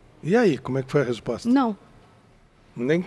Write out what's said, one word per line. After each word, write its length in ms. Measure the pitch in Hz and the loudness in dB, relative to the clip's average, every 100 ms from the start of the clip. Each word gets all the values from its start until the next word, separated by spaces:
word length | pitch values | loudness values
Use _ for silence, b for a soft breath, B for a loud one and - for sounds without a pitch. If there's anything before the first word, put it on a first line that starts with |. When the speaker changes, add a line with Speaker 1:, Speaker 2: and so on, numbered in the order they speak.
| _ - | _ -12
Speaker 1:
E 120 | 147 | 0
aí, 220 | 220 226 127 | 2 2 0
como 220 | - 131 | -2 -6
é 40 | |
que 80 | 131 | -2
foi 120 | 147 | 0
a 20 | |
resposta? 420 | 123 113 - 113 233 | 0 -4 -6 -6 2
Speaker 2:
Não. 280 | 269 240 202 - - - _ _ _ _ _ _ - | 2 2 -4 -12 -20 -20 _ _ _ _ _ _ -8
Speaker 1:
Nem, 280 | 123 170 | -2 -2